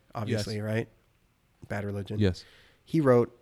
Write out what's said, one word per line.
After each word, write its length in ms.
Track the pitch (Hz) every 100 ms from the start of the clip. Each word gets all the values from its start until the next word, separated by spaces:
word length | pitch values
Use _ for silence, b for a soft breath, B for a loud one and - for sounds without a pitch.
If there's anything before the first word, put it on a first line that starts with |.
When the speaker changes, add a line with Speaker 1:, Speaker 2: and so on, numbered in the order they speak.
| _
Speaker 1:
obviously, 420 | - 107 113 104 107
Speaker 2:
Yes. 80 |
Speaker 1:
right? 240 | 107 110 - _ _ _ _ _ _ _ -
Bad 160 | 104
Religion. 360 | 101 101 98 104
Speaker 2:
Yes. 260 | 98 92 b b b b -
Speaker 1:
He 160 | 160
wrote, 360 | 135 120 117 -